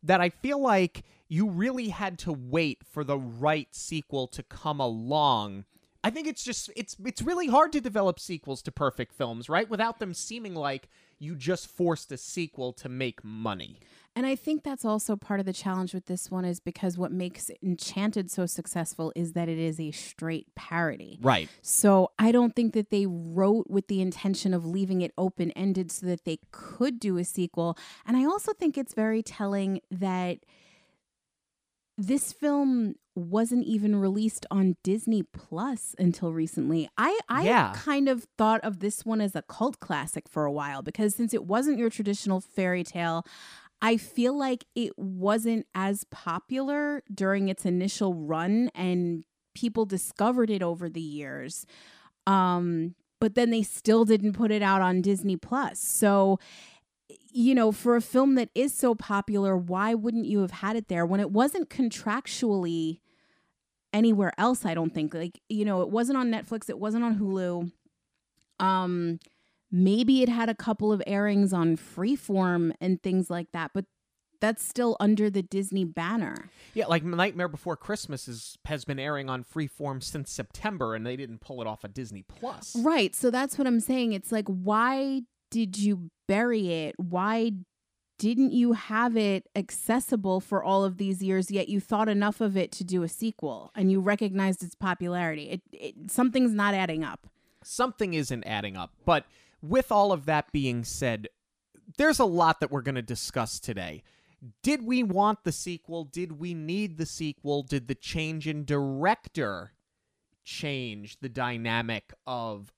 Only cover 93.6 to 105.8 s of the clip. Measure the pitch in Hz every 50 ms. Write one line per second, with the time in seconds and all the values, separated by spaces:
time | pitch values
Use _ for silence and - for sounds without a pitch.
93.6 | - - _ 214 190 190 190 196 185 202 208 202 220 202 190 196 196 190 185 -
94.6 | - 170 - _ - 190 180 - 180 175 175 180 175 165 156 151 147 - - 185
95.6 | _ _ - - - 143 - - - - - - 247 262 226 262 254 240 214 208
96.6 | 202 202 202 190 185 175 160 156 160 131 82 - _ - _ _ _ _ _ _
97.6 | - - - - 214 254 226 - 214 190 170 156 143 120 135 120 - - 110 104
98.6 | 101 101 95 95 87 - _ _ _ - 170 147 - _ _ _ _ _ _ _
99.6 | - 151 190 262 254 - 233 208 202 202 190 160 135 151 156 151 147 _ - 147
100.6 | 139 131 123 120 113 - - - 147 123 117 107 107 - _ _ _ _ _ _
101.6 | _ _ _ - _ - - - 285 311 294 - 254 202 170 175 170 160 156 -
102.6 | 156 135 143 139 120 139 135 127 117 113 123 - - - - 131 117 107 - -
103.6 | - - 113 98 90 82 76 - _ _ _ _ _ _ _ _ 139 123 - _
104.6 | - 247 294 277 233 220 254 254 247 202 180 190 202 208 214 - _ 180 151 -
105.6 | - 180 175 160